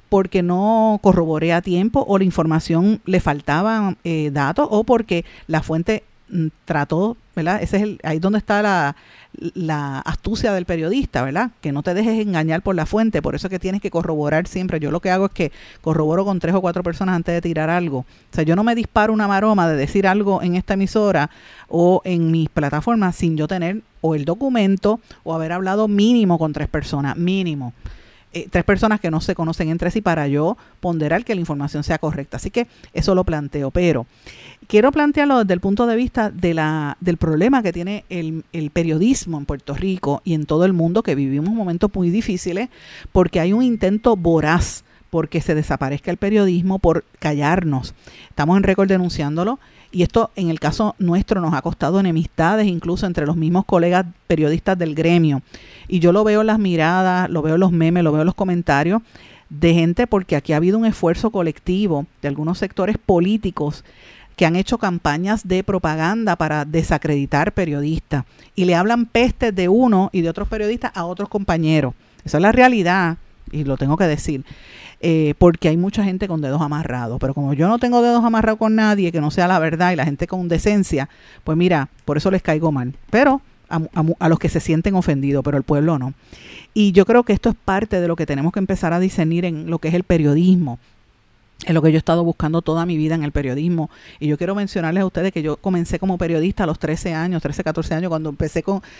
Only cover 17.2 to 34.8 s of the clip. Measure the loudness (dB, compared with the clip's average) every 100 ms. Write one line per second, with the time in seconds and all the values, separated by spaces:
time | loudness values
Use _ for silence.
17.2 | -2 -2 -2 -2 0 -2 -2 -6 -8 -16
18.2 | _ -2 0 2 2 0 0 0 2 2
19.2 | 0 2 2 2 2 0 0 0 2 2
20.2 | 0 0 0 -2 -2 -2 0 0 2 0
21.2 | -2 -6 -20 -20 -6 2 4 4 2 0
22.2 | 2 2 0 -2 -2 -2 0 0 0 0
23.2 | -2 0 -2 -2 -4 -6 -10 -6 -2 -2
24.2 | -2 -2 0 0 2 2 0 -2 -6 -16
25.2 | -8 -6 -4 -4 -2 0 0 4 4 4
26.2 | 4 2 0 -4 -4 -6 -4 -4 -4 -2
27.2 | -2 -2 -2 -6 -8 -12 -16 -18 -20 _
28.2 | _ -14 -4 -2 0 2 2 0 0 -4
29.2 | -2 -4 -4 -4 -4 -2 -2 -2 0 0
30.2 | 0 0 0 -4 -10 _ -6 -2 -2 -2
31.2 | -2 -4 -4 -4 -4 -6 -4 -2 -4 -6
32.2 | -8 -10 -6 -4 -6 _ -12 -4 0 2
33.2 | 0 -2 -4 -6 -4 0 0 0 -4 _
34.2 | -20 -20 -20 -20 0 4